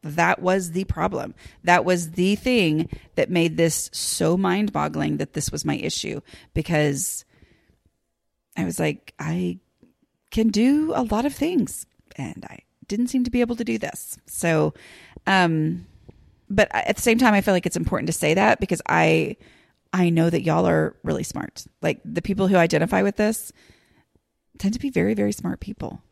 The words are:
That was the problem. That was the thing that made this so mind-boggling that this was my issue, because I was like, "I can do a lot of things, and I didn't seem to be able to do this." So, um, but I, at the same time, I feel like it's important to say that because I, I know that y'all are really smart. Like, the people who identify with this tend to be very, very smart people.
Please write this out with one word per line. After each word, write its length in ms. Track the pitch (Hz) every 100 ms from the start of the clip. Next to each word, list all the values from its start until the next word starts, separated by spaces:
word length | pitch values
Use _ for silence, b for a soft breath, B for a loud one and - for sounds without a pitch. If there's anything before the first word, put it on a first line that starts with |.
That 400 | 151 151 170 -
was 300 | 180 190 180
the 120 | 165
problem. 500 | 190 - - 175 107 - B B
That 200 | - 175
was 280 | 151 180 165
the 240 | 175 180 208
thing 540 | - 247 175 156 151 B B
that 160 | - 147
made 260 | 180 165 160
this 320 | 160 156 -
so 440 | - - - 165 180
mind-boggling 800 | 190 185 208 - 151 156 147 151
that 160 | 151
this 180 | - -
was 140 | 151
my 120 | 147 143
issue, 440 | - - - 143 - B B
because 680 | - 160 165 151 139 - - - b b b b b _ _ _ _ _ _ _ -
I 80 |
was 140 | 180 -
like, 360 | 156 147 - _
"I 400 | 156 170 180 180 _ _ _ _ _ _ _
can 180 | - 220
do 440 | 208 247 294 311
a 80 | -
lot 240 | 240 214 269
of 80 |
things, 500 | 277 302 359 196 - - _ _ -
and 300 | 135 - -
I 120 | - _ _ -
didn't 220 | 208 247
seem 160 | 262
to 60 | 247
be 100 | 240
able 160 | 240 233
to 80 |
do 120 | 226 226
this." 420 | 190 - - - _
So, 460 | - 170 160 156 - B B B B -
um, 600 | 190 175 160 156 175 - - - - _ _ _
but 180 | 196 208
I, 60 | -
at 160 | - 208
the 60 |
same 160 | - 226
time, 140 | 247
I 80 | 208
feel 140 | 196
like 100 | 185
it's 120 | 190 175
important 320 | 165 - 160
to 40 |
say 220 | 160 151
that 260 | 165 214 220
because 220 | 196 175 -
I, 480 | 165 160 160 156 - b b b b _
I 180 | 185 175
know 180 | 165 165
that 140 | -
y'all 240 | - 160 170
are 300 | 165 156 -
really 180 | - 156
smart. 420 | 165 - - - - _
Like, 200 | 156 151
the 160 | - 120
people 280 | 175 190 190
who 80 | 190
identify 460 | 170 156 160 190
with 140 | 196 -
this 360 | 214 226 - _ b b b b b _ _ _ _ _
tend 160 | 196
to 60 | 233
be 100 | 277
very, 240 | 254 185
very 180 | 214 202
smart 280 | 208 - -
people. 420 | - 214 - - _